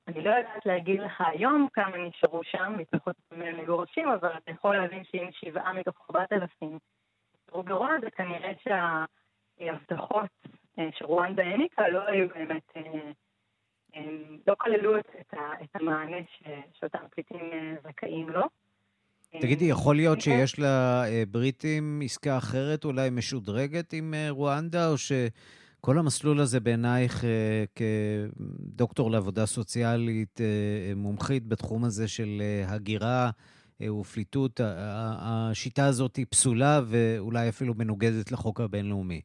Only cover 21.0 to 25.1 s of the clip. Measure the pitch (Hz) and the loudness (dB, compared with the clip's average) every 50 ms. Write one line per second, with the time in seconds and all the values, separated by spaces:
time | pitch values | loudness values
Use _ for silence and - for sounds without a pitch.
21 | 123 110 117 117 113 98 98 117 123 135 127 - - 156 156 151 151 151 147 147 | 2 2 2 0 0 0 0 0 0 0 0 -2 -2 -2 0 0 -2 -2 -2 -4
22 | 147 117 - - - 147 135 127 113 107 117 131 135 147 151 139 - 147 135 131 | -4 -4 -6 -4 -2 0 0 0 0 0 -2 -2 0 0 -2 -2 -2 -2 0 2
23 | 135 131 123 123 113 - 139 127 98 101 101 117 139 143 151 170 170 - - 160 | 2 2 2 0 -2 -2 -4 -6 -4 -2 -2 0 0 -2 -2 -4 -6 -6 -6 -6
24 | 160 160 156 151 156 151 143 131 143 143 139 147 160 170 160 175 170 165 156 131 | -6 -4 -4 -4 -2 -2 -2 0 0 0 0 0 0 -2 0 2 2 4 2 2
25 | - - | 0 0